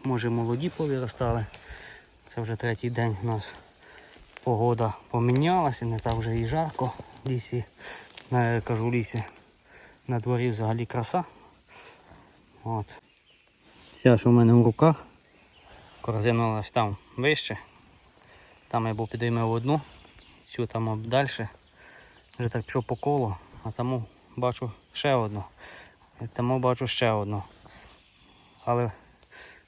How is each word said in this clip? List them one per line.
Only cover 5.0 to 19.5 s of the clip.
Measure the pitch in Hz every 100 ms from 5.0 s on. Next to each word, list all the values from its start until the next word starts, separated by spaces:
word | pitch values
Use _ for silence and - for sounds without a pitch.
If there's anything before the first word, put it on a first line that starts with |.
| -
помінялася, | 120 120 127 160 185 151 123
не | 120 113
так | 117
вже | 113 113 113
і | 113
жарко | 151 160 - 127 - - -
в | 135
лісі. | 123 - 123 104 - - - - - -
Е, | 127 120 117
кажу, | 110 113 117
в |
лісі. | 120 107 - - - - _ _ - - - -
На | 120
дворі | 110 123 123
взагалі | 110 110 113 117
краса. | 123 113 180 - - - - _ - - - - - - - _ -
От. | 117 113 104 - - _ _ _ _ _ - - -
Ця, | - 131 113
що | 123
в |
мене | 120 117
в | 120
руках. | 117 110 160 156 - - _ - - - - - - -
Корзина | - 110 110 117 113 107
ось | 104
там | 123 107 98 - -
вище. | 139 147 - 107 - - - - - - - - - - -
Там | 117 113
я |
був | 107 110
підіймав | 117 117 117 113